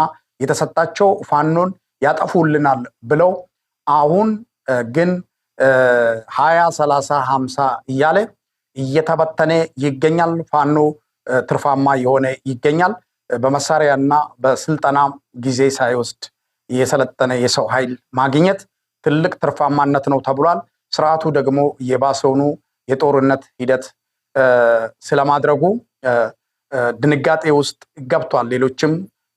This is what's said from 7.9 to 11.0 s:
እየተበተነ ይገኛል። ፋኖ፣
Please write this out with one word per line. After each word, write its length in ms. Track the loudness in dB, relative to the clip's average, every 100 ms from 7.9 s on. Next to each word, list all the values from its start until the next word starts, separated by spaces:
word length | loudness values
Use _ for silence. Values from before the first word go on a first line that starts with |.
| -2 2 2 -2 _ _ _ _ -10
እየተበተነ 760 | -4 -2 0 0 -2 0 0 0 -2 -4
ይገኛል። 540 | -4 0 0 2 0 -2 -2
ፋኖ፣ 300 | 0 2 2 0 -2